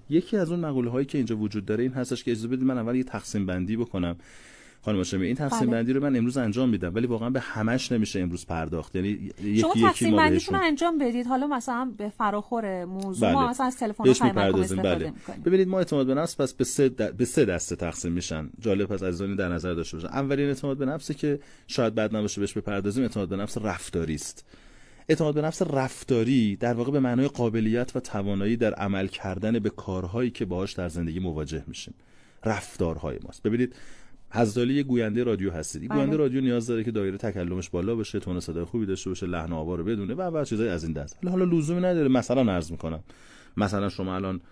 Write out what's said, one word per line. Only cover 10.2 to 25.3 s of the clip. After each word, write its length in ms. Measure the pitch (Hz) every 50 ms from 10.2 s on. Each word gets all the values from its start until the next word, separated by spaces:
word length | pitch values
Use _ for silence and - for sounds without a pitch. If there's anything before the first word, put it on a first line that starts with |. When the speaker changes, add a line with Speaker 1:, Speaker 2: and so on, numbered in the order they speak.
| 320 311 311 339 - - 381
Speaker 2:
رو 60 | 392
Speaker 1:
بهشون 80 | 370 330
Speaker 2:
انجام 300 | 302 - 330 339 339 311
بدید، 280 | 277 240 233 240 247
حالا 200 | 247 262 262 269
مثلاً 460 | 294 285 254 233 - 247 233 262 262 208 208
به 100 | 208 208
فراخور 760 | 208 - 233 208 196 208 202 - 247 233 220 202 190 185 175
موضوع 440 | 175 185 190 196 190 185 - - 220
Speaker 1:
بله. 100 | 254 277
Speaker 2:
ما 100 | 262 240
مثلاً 180 | 247 - 269
از 100 | 254 254
تلفن‌ها 280 | - 254 214 214 - -
Speaker 1:
بهش 140 | 127 127 -
Speaker 2:
پیامک‌ها 280 | - - - 107 101
Speaker 1:
می‌پردازیم، 320 | 98 92 95 92 87 95 95
Speaker 2:
استفاده 260 | 95 98 90 82 80
Speaker 1:
بله. 60 | -
Speaker 2:
می‌کنیم. 320 | - - - - - - -
Speaker 1:
ببینید، 260 | 170 180 190 190 180
ما 100 | 190 190
اعتماد 280 | 180 - 156 143 135
به 80 | 127 131
نفس 260 | 143 160 170 - -
پس 140 | 143 123 -
به 100 | - 127
سه 240 | - - - 139 135
د-، 240 | 120 - 110 98 -
به 120 | 98 120
سه 200 | 117 - - 143
دسته 320 | 101 90 85 - - 87
تقسیم 360 | 82 90 85 80 - - 87 85
می‌شن. 380 | 87 87 - 82 78 76 - - -
جالب 320 | 104 113 98 98 101 92 101
هست 100 | 92 90
عزیزان 340 | 92 87 85 98 98 101
در 120 | 95 98 90
نظر 260 | 87 85 78 90 87
داشته 220 | 82 82 - -
باشن. 120 | 80 82 -
اولین 380 | - 135 139 135 143 139 143
اعتماد 320 | 143 139 131 - 143 135 139
به 80 | 139
نفسی 280 | 127 147 151 - - 156
که 260 | 147 - 151 143 139 - - - - -
شاید 280 | - - - 123 113 110
بد 220 | 113 107 107 104
نباشه 240 | 107 107 104 - 104
بهش 120 | 101 98 -
بپردازیم، 500 | 110 98 - 104 98 98 101 98 123 131
اعتماد 260 | 110 - 107 98 85
به 80 | 98
نفس 220 | 98 101 104 - -
رفتاری 560 | 107 107 90 87 - - - 90 82 78 78
است. 300 | 76 - - - - - - - - - - - - - - - - - -
اعتماد 260 | 160 151 170 151